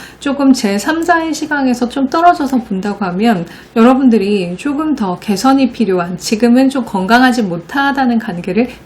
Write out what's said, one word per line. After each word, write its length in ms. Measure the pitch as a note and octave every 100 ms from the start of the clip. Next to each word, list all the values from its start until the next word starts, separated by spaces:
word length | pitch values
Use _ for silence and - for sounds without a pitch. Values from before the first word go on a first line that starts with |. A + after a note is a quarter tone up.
| - -
조금 340 | C#4+ C#4 C4+
제삼자의 800 | C4 G3+ G3+ D4 D#4+ E4 E4 D#4+
시각에서 560 | D4+ D#4 D4 C4 A#3+ A#3+
좀 180 | C#4 C4+
떨어져서 480 | E4 F4 F4 C4+ B3+
본다고 460 | A#3 F#3+ G#3 G3
하면 400 | F#3+ F3+ A#3 F#3+ E3 - - A3+
여러분들이 800 | A#3 C4 C4+ A3+ G3 G#3 F3 F3+
조금 380 | C#4+ C#4+ D#4
더 240 | C#4 G3 F3+
개선이 540 | - F#3+ C4 C4+ C4
필요한, 440 | - G3 F#3 F3 F3
지금은 540 | - G#3+ A#3+ B3 C4+
좀 120 | C4+
건강하지 580 | A#3 F#3+ F#3 A#3+ B3+ A#3+
못하다는 760 | G3 E3+ - C#4+ C#4 C4+ B3+ A#3
관계를 500 | A3 F3 F3+ F#3+ B3+ -